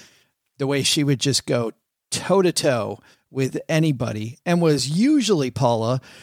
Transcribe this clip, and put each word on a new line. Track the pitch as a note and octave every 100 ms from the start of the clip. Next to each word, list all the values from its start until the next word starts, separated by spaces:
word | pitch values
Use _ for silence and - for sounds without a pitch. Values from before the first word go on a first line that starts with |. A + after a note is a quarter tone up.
| - _ _ _ _ _
The | C#3
way | C#3
she | B2+ D#3
would | C#3+ C3
just | C#3 B2 -
go | B2 A2+ - _ _ _
toe-to-toe | - - F#3+ F3+ - D3+ A#2+ G#2 G2+ _ _ _
with | C3 C3 - -
anybody | D#3+ D#3+ B2 A#2 G#2+ A2+ -
and | F3 F3
was | E3 C#3+ B2+
usually, | E3 C4 D4+ G#3+ E3+ C3
Paula, | - B2+ A2+ A2+ C3 - -